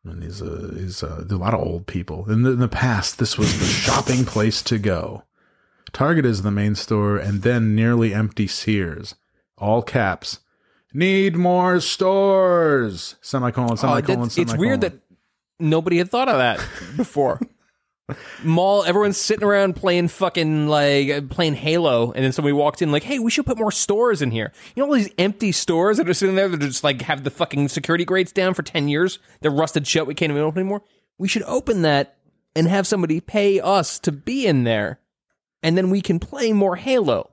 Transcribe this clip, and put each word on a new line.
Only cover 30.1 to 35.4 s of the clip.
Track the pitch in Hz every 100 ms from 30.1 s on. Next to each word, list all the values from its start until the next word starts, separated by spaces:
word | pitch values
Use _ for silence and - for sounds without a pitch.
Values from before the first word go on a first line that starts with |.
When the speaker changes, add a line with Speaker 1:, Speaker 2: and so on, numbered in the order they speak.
Speaker 2:
can't | 147 160
even | 143
open | 151 160
anymore. | 190 202 _ _ _ _
We | 190
should | 226
open | - 254 - 208
that | 160 143 139 _ _ _ _ 160
and | 165
have | 196 185
somebody | 202 170 160
pay | - 214 202 196
us | 175 196 156 -
to | -
be | 143 - 262 233
in | 139
there, | 120 110 104 - _ _ _ _